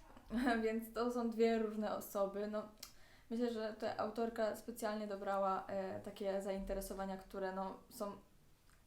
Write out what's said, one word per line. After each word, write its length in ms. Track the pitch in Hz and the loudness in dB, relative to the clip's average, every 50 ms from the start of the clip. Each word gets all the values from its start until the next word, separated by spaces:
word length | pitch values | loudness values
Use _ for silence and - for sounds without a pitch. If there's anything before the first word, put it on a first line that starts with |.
| - - - - - - | -20 -20 -20 -18 -8 -2
<laughs> 340 | 220 240 262 262 226 226 220 | 0 2 4 4 4 4 4
Więc 280 | 220 220 226 226 - | 2 2 0 -2 -2
to 200 | - 233 240 247 | 0 0 0 2
są 180 | 240 247 233 226 | 2 2 0 2
dwie 280 | 214 220 226 226 226 226 | 4 6 6 6 6 6
różne 380 | 220 214 214 214 214 190 190 | 2 2 0 0 0 0 0
osoby. 520 | - - - - 202 196 196 196 202 208 208 | -2 -4 -2 0 2 2 2 0 -2 -2 -2
No, 140 | 208 214 214 - - - - - - - - - - - - - | -2 -4 -4 -6 -10 -16 -16 -16 -16 -18 -20 -20 -20 -16 -8 -4
myślę, 220 | 233 233 247 226 | 0 0 2 2
że 220 | 226 214 220 214 226 - | 0 0 -2 -4 -4 -2
ta 180 | 240 208 - | -2 -2 0
autorka 600 | - 208 214 214 240 233 226 226 233 220 208 220 | 0 -2 0 0 0 0 0 0 0 0 0 0
specjalnie 500 | 226 - - 226 - 233 214 214 214 214 | -2 -6 -10 -6 -4 -2 -2 -2 -2 -2
dobrała, 600 | 208 196 196 202 196 196 196 196 190 190 190 - | -4 -4 -2 0 0 2 4 4 4 4 2 0
e, 340 | - 196 196 190 190 208 202 | -2 -2 -2 -2 -2 -4 -6
takie 420 | - 208 202 - 202 196 190 196 | -8 -8 -6 -4 -2 0 0 0
zainteresowania, 760 | 196 202 190 196 196 - 196 196 196 - 202 190 196 190 190 | 0 0 -2 -2 -2 -2 -2 -2 -2 -4 -4 -4 -4 -4 -4
które, 360 | 190 - - - 196 190 185 | -6 -8 -8 -6 -4 -2 -2
no, 220 | 185 196 190 190 185 - - - | -2 -2 -2 -4 -6 -10 -14 -12
są 240 | - - 208 202 196 - - - - - - - - - - - - - - | -8 -6 -6 -6 -6 -10 -16 -20 -20 -20 -20 -20 -20 -20 -20 -20 -20 -20 -14